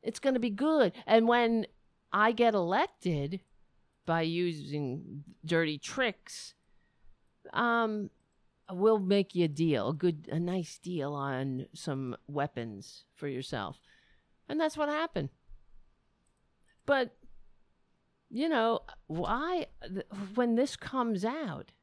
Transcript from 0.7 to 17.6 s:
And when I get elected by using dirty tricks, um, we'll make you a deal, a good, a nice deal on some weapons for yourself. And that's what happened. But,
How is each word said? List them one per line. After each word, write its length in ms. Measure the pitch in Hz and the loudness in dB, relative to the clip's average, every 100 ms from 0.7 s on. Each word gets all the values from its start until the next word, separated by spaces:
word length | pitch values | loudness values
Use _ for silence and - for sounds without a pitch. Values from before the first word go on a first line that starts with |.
| 311 214 - - | 4 4 2 6
And 220 | 226 226 | 6 8
when 380 | 240 233 226 - _ _ _ _ | 4 4 2 0 _ _ _ _
I 200 | 196 214 | 2 2
get 220 | 226 233 | 6 4
elected 880 | 214 170 196 359 _ 185 151 143 185 _ _ _ _ _ _ - | 4 2 2 0 _ -2 -2 -2 -6 _ _ _ _ _ _ -2
by 160 | 165 | 0
using 1000 | 165 170 175 156 143 147 139 139 - 147 - - | 0 0 0 -2 -6 -4 -4 -6 -10 -14 -16 -16
dirty 340 | 156 165 160 151 | 0 0 2 -2
tricks, 760 | - - 254 - - - - _ _ _ _ _ - - _ _ - | -8 -2 -2 -2 -16 -16 -16 _ _ _ _ _ -20 -20 _ _ -8
um, 580 | - 240 233 226 214 196 _ _ _ _ _ - | -2 0 2 0 -2 -6 _ _ _ _ _ -12
we'll 280 | 185 208 220 | 2 4 4
make 340 | 185 202 196 | 4 2 2
you 100 | 175 | 2
a 40 | 170 | 2
deal, 400 | 147 165 135 101 | 4 2 4 2
a 60 | |
good, 340 | 151 180 156 156 | 2 0 0 -4
a 80 | 160 | -4
nice 400 | 175 185 160 - | -2 -2 -4 -10
deal 340 | 175 175 139 | -8 -4 -4
on 540 | 143 139 131 135 127 - | -4 -4 -2 -2 -4 -8
some 420 | - - 135 131 - - | -10 -6 -4 -6 -8 -8
weapons 760 | 143 143 - 117 101 107 - _ | -4 -4 -4 -10 -12 -16 -20 _
for 120 | _ 143 | _ -6
yourself. 540 | 131 131 120 98 - _ _ _ _ _ _ _ | -6 -6 -6 -6 -8 _ _ _ _ _ _ _
And 120 | 302 | -2
that's 160 | 320 302 | -2 0
what 120 | 294 | -2
happened. 420 | 302 330 - 139 _ _ - - - - _ _ _ _ _ _ _ _ _ - | -2 -4 -4 -6 _ _ -20 -20 -20 -20 _ _ _ _ _ _ _ _ _ 2
But, 300 | 277 247 _ - - - - | 2 2 _ -20 -20 -20 -20